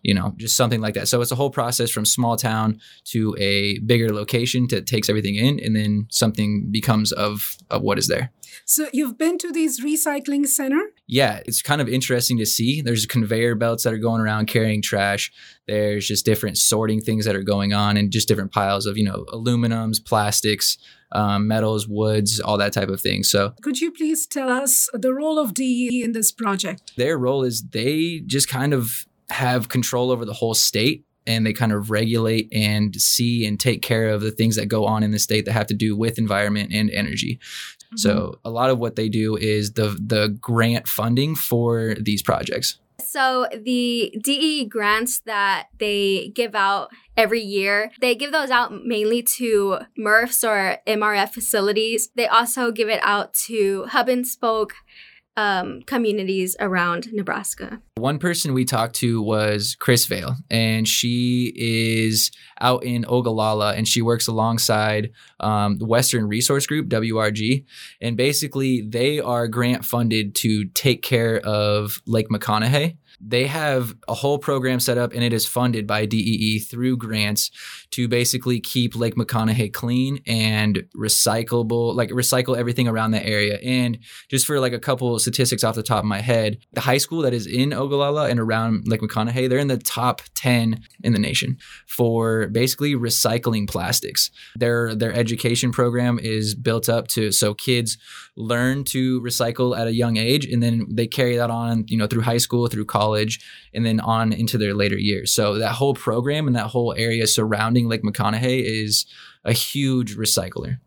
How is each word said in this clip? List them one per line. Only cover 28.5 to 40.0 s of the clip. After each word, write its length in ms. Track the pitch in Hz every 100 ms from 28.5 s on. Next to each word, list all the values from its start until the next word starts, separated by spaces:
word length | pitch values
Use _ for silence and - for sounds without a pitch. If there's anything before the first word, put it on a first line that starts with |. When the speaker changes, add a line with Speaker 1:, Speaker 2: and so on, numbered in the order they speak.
| 131 139
Speaker 1:
of 360 | 139 113 - - _ -
have 400 | - 127 127 -
control 420 | 131 120 123 123
over 120 | 123
the 100 | 113
whole 200 | 110 113
state, 500 | 107 - 104 120 - _ _ -
and 220 | 113 110
they 60 |
kind 180 | 107 113
of 180 | 104 107
regulate 580 | 107 113 117 113 113 110
and 440 | 110 107 104 107 95
see 420 | - - 120 120 107
and 120 | 104
take 220 | 127 113
care 280 | - 113 110
of 120 | 107
the 80 | 107
things 260 | 107 113 107
that 120 | 104
go 180 | 110 107
on 160 | 110
in 80 | 107
the 80 | 104
state 280 | - 107 -
that 60 |
have 140 | 113 104
to 80 |
do 240 | 104 110 104
with 220 | 113 113
environment 520 | 110 101 104 104 101
and 200 | 107 107
energy. 460 | 101 90 - - 123
Speaker 2:
Mm-hmm. 600 | - - - - - 226
Speaker 1:
So 420 | 202 104 87 - 113
a 60 |
lot 180 | 113 131
of 80 | 123
what 180 | 117 113
they 140 | 110
do 260 | 110 110 107
is 380 | 110 107 104
the, 240 | 107 107
the 380 | 101